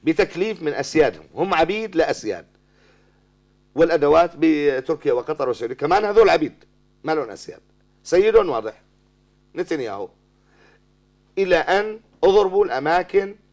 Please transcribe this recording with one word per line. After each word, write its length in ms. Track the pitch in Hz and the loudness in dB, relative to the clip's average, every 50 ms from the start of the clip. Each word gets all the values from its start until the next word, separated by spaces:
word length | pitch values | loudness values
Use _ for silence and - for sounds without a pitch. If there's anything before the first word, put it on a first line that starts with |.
| _ | _
بتكليف 600 | 151 165 - 202 - - 160 185 220 220 - 170 | -4 0 0 -2 -2 -2 -6 -6 -6 -6 -6 -6
من 100 | 151 143 | -6 -6
أسيادهم، 500 | 123 139 - - 156 151 123 104 - - - _ | -6 -8 -4 0 2 2 2 0 -6 -20 -20 _
هم 180 | 110 160 196 185 | -6 -4 -2 0
عبيد 420 | 156 165 165 202 214 220 214 185 | 0 0 0 -2 -6 -6 -6 -2
لأسياد، 500 | 160 156 147 135 - - 107 95 85 78 _ _ _ _ _ _ _ _ _ _ _ _ _ _ _ _ _ _ _ _ _ _ _ _ _ _ | -2 0 0 -2 -6 -6 -8 -10 -10 -12 _ _ _ _ _ _ _ _ _ _ _ _ _ _ _ _ _ _ _ _ _ _ _ _ _ _
والأدوات 560 | 131 165 170 165 160 143 143 151 165 175 175 - | 2 2 2 4 2 2 4 4 4 4 2 0
بتركيا 800 | 143 156 160 160 147 147 147 135 123 127 - - - - 147 127 | 0 2 2 2 2 2 0 0 0 -4 -4 -6 -4 -2 -2 -2
وقطر 340 | 123 120 - 156 147 139 127 | -2 -2 -6 -6 -6 -4 -4
والسعودية، 280 | 120 - 117 117 123 | -4 -4 -6 -10 -8
كمان 300 | - 139 147 175 202 214 | -6 -2 0 0 0 0
هذول 240 | 208 208 214 226 190 | 2 4 4 4 4
عبيد 240 | 165 165 151 127 - _ _ _ _ _ _ _ _ _ _ | 4 2 0 -4 -6 _ _ _ _ _ _ _ _ _ _
ما 80 | 151 | -4
لهم 180 | 160 156 135 113 | -4 -4 -4 -6
أسياد، 320 | 98 - - - - - _ _ _ _ _ _ _ _ _ | -10 -16 -16 -18 -20 -20 _ _ _ _ _ _ _ _ _
سيد 320 | - - 180 202 220 214 | 0 2 4 4 6 6
واضح 460 | 220 202 170 135 113 110 110 - _ _ _ _ _ _ _ _ _ _ _ _ _ _ _ _ | 4 4 4 -2 -4 -4 -8 -12 _ _ _ _ _ _ _ _ _ _ _ _ _ _ _ _
نتنياهو. 540 | 156 180 - 175 147 131 110 98 98 101 90 _ _ _ _ _ _ _ _ _ _ _ _ _ _ _ _ _ _ _ _ _ _ _ _ _ - | -10 -6 -6 -4 -6 -6 -8 -8 -10 -12 -14 _ _ _ _ _ _ _ _ _ _ _ _ _ _ _ _ _ _ _ _ _ _ _ _ _ -4
إلى 180 | 196 180 180 | 0 2 2
أن 440 | 165 - - 180 196 208 214 214 440 _ _ _ _ - | 0 2 0 0 0 0 -2 -8 -12 _ _ _ _ 2
أضربوا 420 | 180 190 214 202 190 185 202 208 | 4 4 4 2 2 2 0 0
الأماكن 720 | 180 120 127 139 151 165 180 180 - - 196 196 196 202 _ _ _ | 0 -2 -4 -2 0 0 0 -2 0 -2 -2 -2 -2 -10 _ _ _